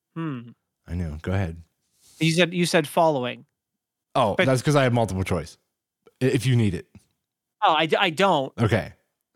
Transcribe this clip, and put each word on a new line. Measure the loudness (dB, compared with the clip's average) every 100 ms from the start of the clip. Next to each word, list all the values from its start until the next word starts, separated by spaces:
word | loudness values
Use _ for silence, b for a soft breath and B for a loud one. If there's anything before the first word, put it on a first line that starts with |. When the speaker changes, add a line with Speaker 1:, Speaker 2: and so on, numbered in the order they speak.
| _
Speaker 1:
Hmm. | -10 -8 -8 -12 -20 _ _ -10
Speaker 2:
I |
know. | -6 -6 -8
Go | -4
ahead. | -4 -4 -8 -18 _ _ _ _ -4
Speaker 1:
You | 0
said, | 2 2
you | 0 0
said | 2 2
following. | 2 2 2 -4 -8 -16 _ _ _ _ _ _
Speaker 2:
Oh, | -2 0 2
Speaker 1:
But | 2
Speaker 2:
that's | 0
'cause | 2 2
I |
have | 2
multiple | 2 0 -2
choice, | -2 -4 -6 -14 _ _ _ _ _ -4
i-, | 0
if | 0 2
you | 2
need | 2
it. | 0 -8 -20 _ _ _ _ _ -2
Speaker 1:
Oh, | 2
I | 2 2
d-, | 2
I | 0
don't. | 2 2 2 -2 -2
Speaker 2:
Okay. | 0 0 -2 -12 _ _ _